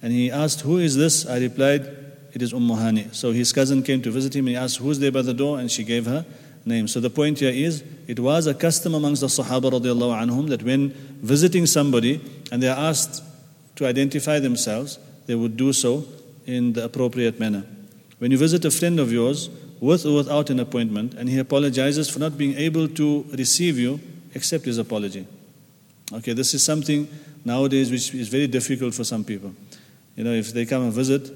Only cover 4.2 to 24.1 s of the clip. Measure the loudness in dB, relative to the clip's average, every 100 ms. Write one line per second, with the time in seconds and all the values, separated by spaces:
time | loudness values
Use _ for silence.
4.2 | -2 0 0 0 -2 -4 -2 2 2 2
5.2 | 0 0 0 0 -4 -4 -2 -2 0 -4
6.2 | -6 -16 -20 -10 -2 -2 0 0 -2 0
7.2 | 0 2 0 0 -2 -2 -8 -18 -10 -2
8.2 | 2 2 2 2 0 0 0 0 0 0
9.2 | 0 -2 0 0 2 2 0 0 0 0
10.2 | 0 0 0 -2 0 0 0 -4 -18 -10
11.2 | 0 4 4 4 4 4 4 4 2 0
12.2 | -6 -18 -6 0 0 2 0 0 -2 -6
13.2 | -16 -20 -20 -20 -20 -4 0 2 2 0
14.2 | 0 0 2 0 -2 -4 -6 -12 -18 -20
15.2 | -4 -2 -2 0 2 2 2 0 -2 -14
16.2 | -20 -18 -6 -2 0 0 -4 -2 -2 2
17.2 | 0 0 -2 -2 -6 -18 -20 -20 -20 -6
18.2 | 0 4 4 4 2 2 2 2 2 2
19.2 | 2 0 -6 -12 -20 -4 2 4 4 2
20.2 | 4 0 2 0 0 -2 -2 -2 -4 -4
21.2 | -2 -2 2 2 2 2 2 2 -2 -2
22.2 | -4 0 -2 0 0 0 -2 0 0 0
23.2 | -2 -4 0 2 2 2 0 -2 -10